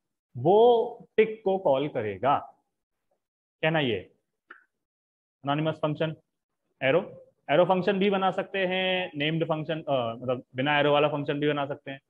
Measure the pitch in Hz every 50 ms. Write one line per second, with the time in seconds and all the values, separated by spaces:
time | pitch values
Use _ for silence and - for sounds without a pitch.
0 | _ _ _ _ _ _ - 123 120 160 196 214 233 247 240 226 - - - -
1 | - _ - - 220 220 214 214 - 190 190 190 190 147 135 131 147 151 - 131
2 | 110 104 98 92 107 131 143 113 - - - _ _ _ _ _ _ _ _ _
3 | _ _ _ _ _ _ _ _ _ _ _ - - 160 160 156 147 123 107 92
4 | 90 - _ _ _ _ _ _ _ - - _ _ _ _ _ _ _ _ _
5 | _ _ _ _ _ _ _ _ - 139 143 151 156 160 156 156 - 151 151 147
6 | 165 160 151 - _ _ _ _ _ _ _ _ _ _ _ - 131 131 139 175
7 | 214 - - - - _ _ _ _ - 139 156 180 170 190 185 165 208 202 190
8 | 196 208 196 190 190 190 180 196 185 - - 196 190 180 185 185 185 185 185 185
9 | 185 - - 147 143 156 160 165 165 160 156 156 156 170 160 160 160 147 139 131
10 | 120 113 113 117 127 123 127 123 - _ - 123 131 143 147 147 143 147 143 147
11 | 147 147 151 143 143 147 147 143 147 147 147 143 143 139 143 - - 139 135 135
12 | _